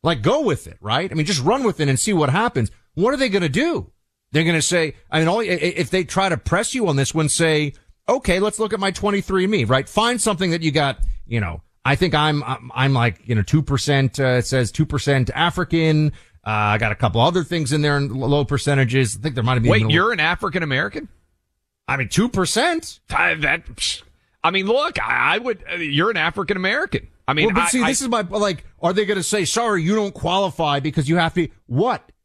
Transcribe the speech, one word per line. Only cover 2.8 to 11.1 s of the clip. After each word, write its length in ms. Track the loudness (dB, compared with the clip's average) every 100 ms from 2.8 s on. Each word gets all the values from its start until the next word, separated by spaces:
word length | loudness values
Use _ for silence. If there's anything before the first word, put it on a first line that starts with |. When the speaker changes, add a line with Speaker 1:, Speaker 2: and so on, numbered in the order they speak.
| _
Speaker 1:
What 200 | 0 0
are 20 | 2
they 120 | 0
gonna 200 | 0 0
do? 440 | 0 0 -2 -8 _ _ _ _
They're 100 | 2
gonna 180 | 4 2
say, 340 | 2 0 0 -6 -4
I 120 | 0
mean, 80 | 2
all, 100 | 2
i-, 60 |
i-, 300 | 0 -2 -2 -2
if 140 | -2
they 120 | -2
try 280 | -2 0 0
to 60 | -2
press 380 | 0 0 0
you 140 | -2 0
on 80 | 0
this 180 | 0
one, 140 | 0 0
say, 460 | 2 2 2 -2 -8 _ _ -2
"Okay, 320 | 0 2 0
let's 180 | 0 -2
look 140 | -4
at 80 | -2
my 100 | -2
twenty-three 540 | -2 0 0 0 0
and 60 | 2
me," 100 | 0
right? 260 | 2 2 2
Find 320 | 0 2 2
something 300 | 0 0 0
that 120 | 0
you 100 | 0
got, 260 | 0 0 0 -2